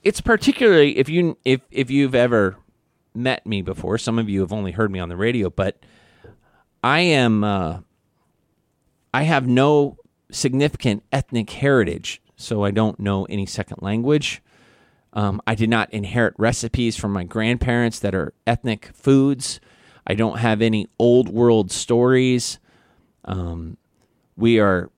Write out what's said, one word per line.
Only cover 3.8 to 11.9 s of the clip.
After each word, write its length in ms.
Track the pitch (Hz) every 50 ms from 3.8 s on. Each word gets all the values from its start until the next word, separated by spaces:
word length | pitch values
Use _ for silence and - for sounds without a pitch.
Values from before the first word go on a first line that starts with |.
| - 90 101 117
some 200 | - 120 113 113
of 100 | 113 104
you 120 | 98 95
have 120 | 95 85
only 200 | 101 107 98 92
heard 180 | 85 101 110 101
me 80 | 95 92
on 100 | 87 85
the 80 | 87
radio, 340 | 90 101 117 123 120 98 90
but 280 | - - 95 92 - _ _ _ _ _ _ _ _ _ - - - _ _ _ _ _ _ _ _ _
I 180 | - 127 143 160
am, 440 | 180 175 156 135 123 117 110 104 104
uh, 360 | 104 101 95 90 80 85 92 - _ _ _ _ _ _ _ _ _ _ _ _ _ _ _ _ _ _ _ _ _ _ _ _ _ -
I 80 | 127
have 240 | 147 160 165 139 127
no 500 | 127 123 127 135 147 151 147 143 139 - _ _ _ _ _ _ _
significant 720 | - - - 131 127 135 143 156 - - - 123 101 107 _ _
ethnic 380 | - 139 - _ 117 117 104 -
heritage, 680 | - - 139 139 139 127 104 82